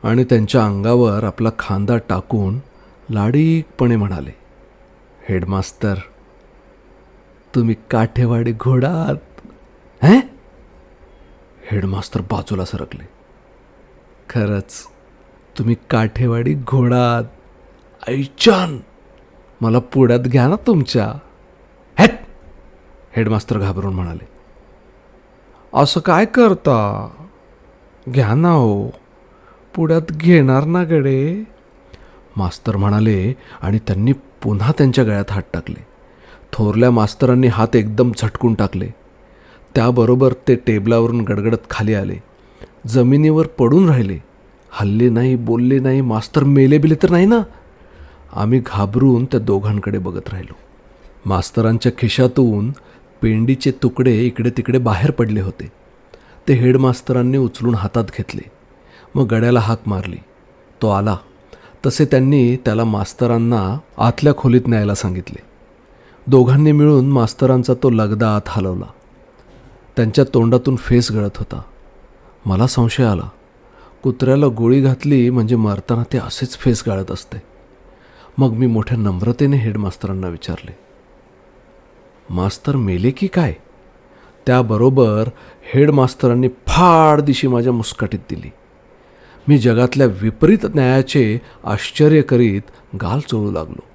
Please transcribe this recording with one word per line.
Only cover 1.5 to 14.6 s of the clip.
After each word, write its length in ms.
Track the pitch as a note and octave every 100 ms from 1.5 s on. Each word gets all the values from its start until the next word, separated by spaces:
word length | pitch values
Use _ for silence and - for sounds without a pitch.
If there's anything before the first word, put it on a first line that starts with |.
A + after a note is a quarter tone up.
| A2
खांदा 380 | - G2 G2+ A#2+
टाकून 640 | - F#2+ - A2+ F#2+ A#2 - - - - -
लाडीकपणे 840 | A2 G#2 C#3+ D#3+ E3 D#3 - B2 A2+
म्हणाले, 360 | G2+ F2 C#2 - _ _ - _ _ _ _ _ -
"हेडमास्तर, 640 | F#2+ F2 G2 F#2+ - G#2 G2 - _ _ _ _ _ _ _ _ - _ _ _ _ _ B2+
तुम्ही 200 | A2+ A2 -
काठेवाडी 600 | A#2+ A2+ - A#2+ A#2 A#2
घोडा 380 | A2 C3 B2+ C3
आहात, 260 | E3 E3 C#3+ - - - - _ _ _ _
हैं?" 160 | D3+ B3 B3+ - _ - - - _ _ - - - - _ _ -
हेडमास्तर 500 | G#2 F#2+ G2 - -
बाजूला 440 | F2+ G#2 - F#2+ F2+
सरकले. 440 | - D2 - - _ _ _ _ _ _ _ - - _ _ -
"खरंच, 580 | B2 G#2 G2+